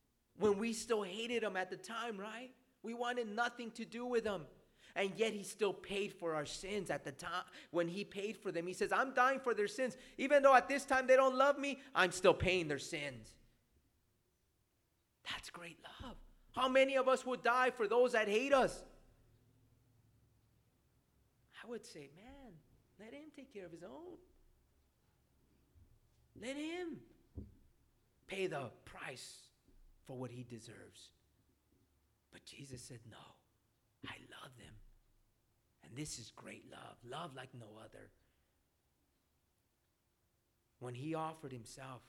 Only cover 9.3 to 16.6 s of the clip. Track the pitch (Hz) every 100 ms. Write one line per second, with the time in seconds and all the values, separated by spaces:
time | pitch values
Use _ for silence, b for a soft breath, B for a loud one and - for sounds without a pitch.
9.3 | 269 254 208 208 262 254 - B - 269
10.3 | 285 277 247 247 277 - 262 254 262 269
11.3 | 254 285 277 277 254 B 165 180 - 190
12.3 | 165 185 180 156 139 - 156 143 117 107
13.3 | - _ _ _ _ _ _ _ _ _
14.3 | _ _ _ _ _ _ _ _ _ -
15.3 | - - 170 170 - - - 262 - -
16.3 | - - -